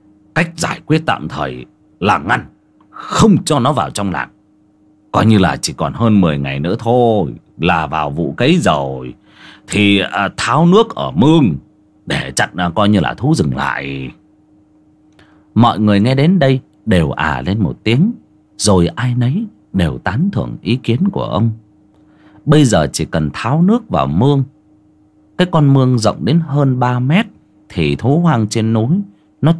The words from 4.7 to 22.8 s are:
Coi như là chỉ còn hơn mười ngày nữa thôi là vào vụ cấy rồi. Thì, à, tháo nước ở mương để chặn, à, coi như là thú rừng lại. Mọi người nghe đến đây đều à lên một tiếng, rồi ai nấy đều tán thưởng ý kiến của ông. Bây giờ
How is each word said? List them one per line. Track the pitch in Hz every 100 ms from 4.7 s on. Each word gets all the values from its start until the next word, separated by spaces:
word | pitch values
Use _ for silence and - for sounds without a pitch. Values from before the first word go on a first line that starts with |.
| _ _ _ _
Coi | - 107
như | 107
là | 85 67
chỉ | -
còn | 69 76
hơn | 69 117 104
mười | 85 71
ngày | 67 69
nữa | 82 107
thôi | 113 123 117 107 73 57 _ -
là | 85 82 76
vào | 78 73
vụ | 73 73 -
cấy | 131 180
rồi. | 101 73 69 65 64 - _ - - - -
Thì, | 107 101 101
à, | - 95 95 -
tháo | - 139 170
nước | 185 - -
ở | 67
mương | 73 143 165 110 69 - _ _ _ -
để | - 67 -
chặn, | 104 85
à, | 87 85
coi | 104
như | 101
là | 60
thú | - 135 160
rừng | 73 64
lại. | 139 135 139 135 131 - _ _ _ _ _ _ _ _ _ _ _ _ _ 110
Mọi | 117 82
người | 104 101
nghe | 120 131
đến | 160 190
đây | 135 131 - _ 110
đều | 90 71
à | - 78 65 71
lên | 110
một | 80 60
tiếng, | 107 123 220 - _ _ _ -
rồi | 107 92 85
ai | 117 123 120
nấy | 123 180 220 _ _
đều | 95 80 64
tán | - 113 196
thưởng | 104 60 57
ý | 92 131
kiến | 120 123 196
của | -
ông. | 110 90 113 110 _ _ _ _ _ _ _ - 143
Bây | 156 131
giờ | 92